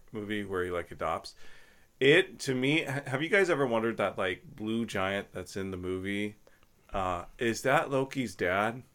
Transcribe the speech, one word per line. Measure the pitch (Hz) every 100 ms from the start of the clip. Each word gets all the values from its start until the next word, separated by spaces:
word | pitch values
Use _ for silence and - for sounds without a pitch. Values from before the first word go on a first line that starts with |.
| -
movie | 110 104 107
where | 101 92
he, | 90
like, | 87 85
adopts, | 73 80 85 - - - - - - - -
it, | 135 160 190 120
to | -
me, | 127 131 160
ha-, | 143 131 135
have | 135
you | 160
guys | 202 180
ever | 151 135
wondered | 113 117 107
that, | 101 -
like, | 95 92 -
blue | - 107 113
giant | 113 101 95 98 98
that's | 104 90 101
in | 95
the | 92
movie, | 92 92 95 101 104 104 - - - _ -
uh, | 101 92 87 - -
is | 120 107
that | 131 147 131
Loki's | 135 131 139 117
dad | - 90 95 107 123 -